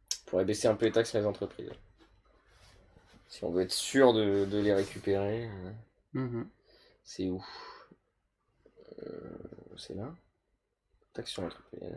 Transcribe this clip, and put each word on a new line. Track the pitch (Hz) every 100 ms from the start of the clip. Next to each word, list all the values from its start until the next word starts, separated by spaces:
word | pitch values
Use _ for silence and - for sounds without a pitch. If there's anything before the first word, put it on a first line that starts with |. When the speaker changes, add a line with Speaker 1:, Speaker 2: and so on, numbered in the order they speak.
| _ - -
Speaker 1:
On |
pourrait | 90
baisser | 92 104 120
un | 104
peu | 113
les |
taxes | 113 113
sur | 113
les | 104
entreprises. | 98 98 - - - - _ - _ _ _ _ _ - - - - _ - -
Si | -
on | 87
veut | 87
être | 92
sûr | - - 135 131
de, | 110 104 98
de | 98 104
les | 104
récupérer, | 98 98 104 101 98 101 113 117
euh, | 98 92 110 113 _ _
Speaker 2:
Mhm. | 131 127 117 - - _ _ - _
Speaker 1:
c'est | - - 92
où ? | 92 - - - - - - _ _ _ _ _ _ _ - - -
Euh, | - - - - - - - -
c'est | -
là. | 92 120 170 _ _ _ _ _ _ _ _ _
Taxe | - -
sur | -
l'entreprise. | 85 - - - 90